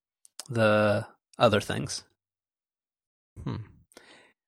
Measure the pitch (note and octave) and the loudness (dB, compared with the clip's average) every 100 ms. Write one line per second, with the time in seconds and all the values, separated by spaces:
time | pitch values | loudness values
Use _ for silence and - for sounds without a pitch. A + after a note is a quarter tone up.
0 | _ _ _ - - A#2 G#2+ G#2+ G#2 G#2 | _ _ _ -18 -6 0 2 4 2 0
1 | A2 _ _ - B2 G#2 - - - - | -4 _ _ 0 2 2 -2 -6 -6 -10
2 | - _ _ _ _ _ _ _ _ _ | -12 _ _ _ _ _ _ _ _ _
3 | _ _ _ - - A#2 G#2+ - _ - | _ _ _ -14 -10 -10 -12 -20 _ -20
4 | - - _ _ | -20 -20 _ _